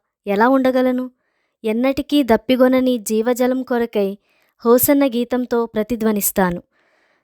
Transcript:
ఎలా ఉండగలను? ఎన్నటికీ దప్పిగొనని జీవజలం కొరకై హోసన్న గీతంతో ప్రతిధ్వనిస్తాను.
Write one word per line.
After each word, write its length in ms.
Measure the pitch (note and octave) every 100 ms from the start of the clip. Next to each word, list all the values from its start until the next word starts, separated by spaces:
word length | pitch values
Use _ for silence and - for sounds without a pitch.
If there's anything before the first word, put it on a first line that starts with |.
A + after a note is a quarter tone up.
| _ _ -
ఎలా 220 | G3 A#3
ఉండగలను? 640 | C4+ C4 B3+ B3+ B3+ B3+ _ _ _ _ _
ఎన్నటికీ 600 | A3 A3 C4 C#4 C#4 D4
దప్పిగొనని 720 | A#3+ A3 - B3+ B3+ C4 B3+ B3
జీవజలం 680 | G3 A3 A3 A#3+ B3+ B3+
కొరకై 540 | B3+ A#3+ A#3 G#3+ G3 G3+ _ _ _ _ A#3
హోసన్న 420 | B3 B3 C#4+ C#4
గీతంతో 580 | A#3 A#3+ B3 B3 A#3 A#3
ప్రతిధ్వనిస్తాను. 1000 | G#3+ G#3+ A#3+ G#3+ G#3 - - F#3 F3 - _ _ _ _ _